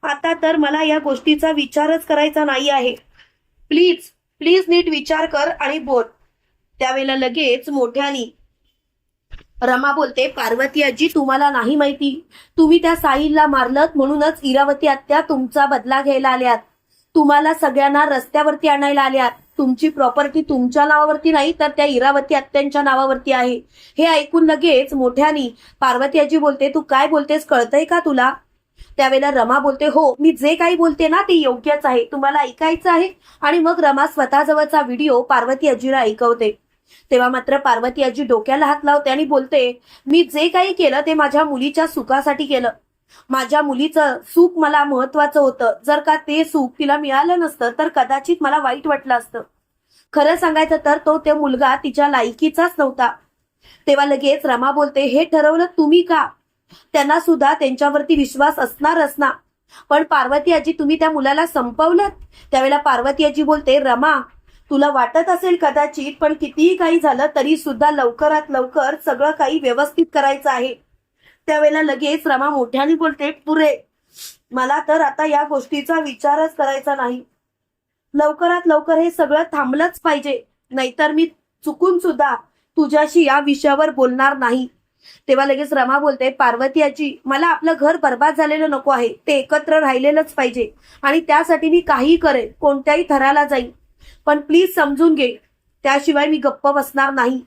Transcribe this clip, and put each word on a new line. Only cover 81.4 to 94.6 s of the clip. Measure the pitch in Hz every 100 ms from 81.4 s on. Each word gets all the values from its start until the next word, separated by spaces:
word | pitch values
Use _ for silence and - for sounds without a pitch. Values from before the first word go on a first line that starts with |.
| _ _
चुकून | - 302 359 359
सुद्धा | 370 262 285 247 _ _ _ -
तुझ्याशी | 285 302 302 339
या | 294 277
विषयावर | 285 277 302 277 311
बोलणार | 254 254 254 269 277
नाही." | 247 254 254 _ _ _ _ - -
तेव्हा | 262 277
लगेच | 269 294
रमा | 285 247 277
बोलते, | 294 269 254
"पार्वती | 277 247 226 262 294
आजी, | 294 277 294 -
मला | 262 269 339
आपलं | 320 320 320
घर | 294 330
बर्बाद | 285 240 294 302
झालेलं | 302 311 311
नको | 277 277
आहे, | 262 240 - -
ते | 285
एकत्र | 269 302 294 311
राहिलेलंच | 285 254 277 302 302
पाहिजे | - 254 240 214 _ _ -
आणि | 277 311
त्यासाठी | 320 302 330 320 320
मी | 339
काही | 339 269 269 339
करेन, | 330 254 214 -
कोणत्याही | 294 277 277 294 349
थराला | 277 269 294
जाईन, | 294 269 240 _ _ _ - _ -
पण | 294
प्लीज | 285 320